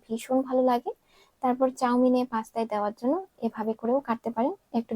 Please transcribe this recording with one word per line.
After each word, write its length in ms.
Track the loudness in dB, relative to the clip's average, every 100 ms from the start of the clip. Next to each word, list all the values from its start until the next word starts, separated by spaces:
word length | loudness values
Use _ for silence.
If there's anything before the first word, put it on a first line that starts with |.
ভীষণ 360 | -6 -8 0 0
ভালো 200 | 2 2
লাগে। 280 | 2 2 -2 -10 _ _ _ _
তারপর 240 | -2 2 0 0
চাউমিনে, 420 | 0 4 4 4 0
পাস্তায় 320 | -4 -4 -4 -2
দেওয়ার 220 | -2 -2 -2
জন্য 140 | -2 -2 -4 _ -6
এভাবে 260 | -4 -4 -4
করেও 180 | 0 -2 -2
কাটতে 220 | -4 -4 -2
পারেন। 160 | -2 -4 _ -6
একটু 140 | -2